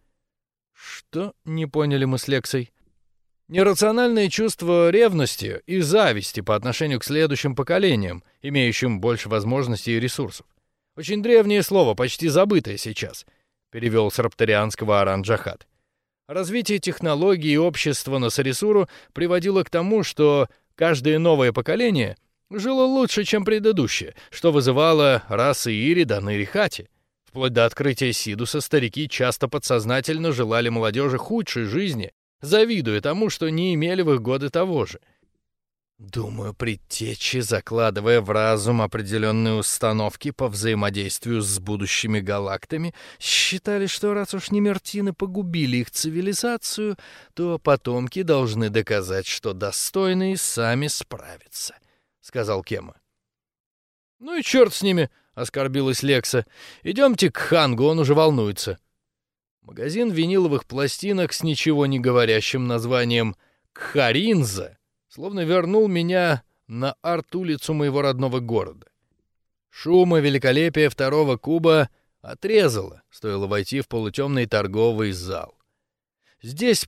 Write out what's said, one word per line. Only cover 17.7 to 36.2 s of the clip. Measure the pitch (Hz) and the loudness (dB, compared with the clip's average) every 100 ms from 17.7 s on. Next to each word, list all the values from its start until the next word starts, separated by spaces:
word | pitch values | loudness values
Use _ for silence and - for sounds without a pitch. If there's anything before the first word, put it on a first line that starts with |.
| 147 151 135 - 135 | 0 -2 -2 -2 -2
на | 120 | 0
Сарисуру | - 131 127 208 208 180 - - | 0 -2 0 2 4 2 -4 -16
приводило | - 170 180 180 190 | -4 0 0 2 0
к | 175 | 0
тому, | 170 180 220 | 0 2 0
что | 180 - 151 143 131 _ _ | 0 2 4 4 2 _ _
каждое | - 165 151 143 156 | 0 2 2 2 2
новое | 170 151 127 | 4 4 4
поколение — | 123 120 190 240 170 101 - _ _ _ 202 | 2 0 0 2 2 -2 -6 _ _ _ -6
жило | 220 269 | -2 2
лучше, | 262 262 247 - | 2 2 2 0
чем | 208 214 | 0 0
предыдущее, | 190 214 214 190 113 - 85 - - | 0 2 2 2 0 -2 -6 -14 -20
что | - 170 | 0 2
вызывало | 147 131 131 160 156 143 123 - | 4 4 4 4 6 4 2 0
расы | 107 131 139 123 | 0 2 0 -2
Ирида | 107 131 175 143 101 | 0 2 2 2 0
на | 98 104 | -2 -4
Ирихате. | 101 196 202 - - _ _ _ _ | -2 -2 -2 -4 -14 _ _ _ _
Вплоть | 131 127 | -4 0
до | 117 | 2
открытия | 117 - 143 123 127 | 2 2 -2 0 -2
Сидуса | 113 110 101 120 151 | -2 -4 -6 -4 -4
старики | - 151 120 135 151 | 0 0 0 -4 -6
часто | - 123 - 131 | -2 -2 0 -4
подсознательно | 147 - 123 110 127 127 160 165 | -4 -2 0 0 -2 -2 -2 -2
желали | 123 110 113 120 | -2 0 0 0
молодежи | 113 110 110 139 131 | 0 -2 0 -2 -2
худшей | - 226 190 123 | -2 -4 -4 -6
жизни, | 110 135 202 123 92 - _ _ | -4 -4 -4 -6 -8 -14 _ _
завидуя | 143 208 226 214 117 104 | 0 2 2 0 0 -2
тому, | 139 175 220 | -2 -2 -2
что | - 160 | -2 -4
не | 160 185 | -2 -2
имели | 160 165 185 | 0 0 0
в | 165 | 2
их | 135 | 0
годы | 113 135 139 | 0 -4 -2
того | 170 190 156 98 | -2 -2 -2 -4
же. | - _ _ _ _ _ _ _ _ _ _ | -8 _ _ _ _ _ _ _ _ _ _
Думаю, | 101 120 | -12 -8